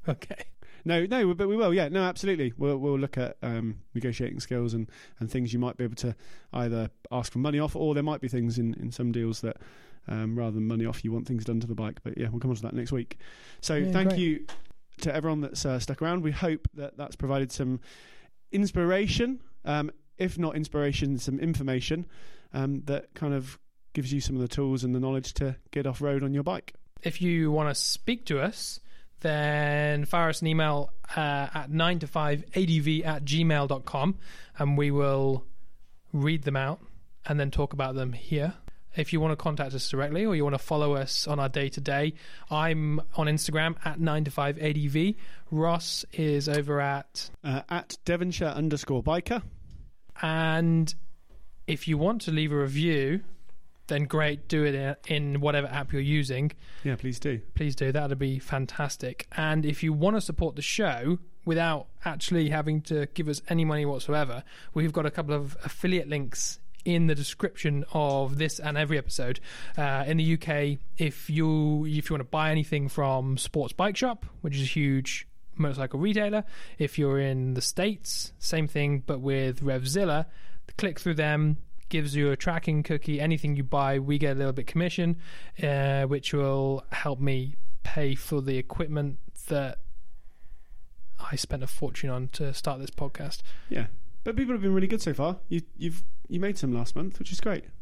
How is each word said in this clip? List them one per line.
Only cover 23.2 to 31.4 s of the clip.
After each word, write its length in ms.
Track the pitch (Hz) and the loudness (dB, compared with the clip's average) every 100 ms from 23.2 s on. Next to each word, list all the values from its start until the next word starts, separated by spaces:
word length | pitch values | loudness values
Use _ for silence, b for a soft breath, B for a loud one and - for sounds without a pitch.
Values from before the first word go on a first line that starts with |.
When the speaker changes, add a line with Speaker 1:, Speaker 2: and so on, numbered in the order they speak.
| 151 | -2
Speaker 2:
of 260 | 139 131 - - _ - | -2 -4 -14 -20 _ -8
gives 180 | - 127 | -6 -2
you 80 | 139 | -2
some 160 | - 135 | -2 -2
of 60 | |
the 60 | 123 | -2
tools 340 | - 139 131 | 0 0 0
and 100 | 123 | 0
the 60 | 123 | 0
knowledge 340 | 131 135 123 - | 0 -2 -4 -4
to 200 | 139 127 - | -4 -4 -8
get 140 | 147 139 | -4 -4
off-road 360 | 127 143 139 | -2 -2 0
on 100 | 139 | 0
your 100 | 143 | -2
bike. 300 | 143 185 - - - - | -2 -4 -8 -16 -16 -8
Speaker 1:
If 180 | 170 - | -4 0
you 300 | 175 170 156 | 2 2 2
wanna 240 | 151 151 139 | 2 2 0
speak 500 | - - - 240 - | -2 -2 0 -2 -2
to 140 | 143 | 0
us, 380 | 160 - - - b b b - | 0 -4 -10 -10 b b b -6
then 840 | 165 151 147 147 147 147 147 147 147 | -2 0 2 2 2 2 2 2 2
fire 240 | 175 165 | 2 2
us 120 | 156 | 0
an 60 | 160 | 2
email, 440 | 160 156 143 139 - - - | 2 4 2 2 0 -2 -2
uh, 320 | 151 143 | -2 0